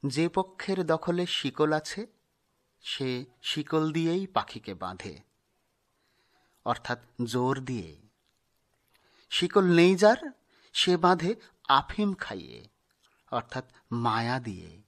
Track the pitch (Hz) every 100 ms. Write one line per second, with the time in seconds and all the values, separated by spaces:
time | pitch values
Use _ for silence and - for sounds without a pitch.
0 | 143 135 170 185 185 - - 190 165 160
1 | - 175 180 - 139 - 151 156 151 -
2 | 220 _ _ _ _ _ _ _ - -
3 | 135 123 139 _ - - 147 160 156 156
4 | 165 175 196 - 98 - - 92 92 92
5 | 104 73 _ _ _ _ _ _ _ _
6 | _ _ _ _ _ _ - 120 - 120
7 | _ _ 120 123 127 135 131 123 85 76
8 | - _ _ _ _ _ _ _ _ _
9 | _ _ _ - 175 208 185 170 175 190
10 | 208 240 302 - _ _ _ - - 180
11 | 180 180 170 226 - _ - 135 - -
12 | 208 185 - 98 69 58 - _ _ _
13 | _ _ _ 120 117 131 - _ _ 117
14 | 120 110 117 131 117 92 82 85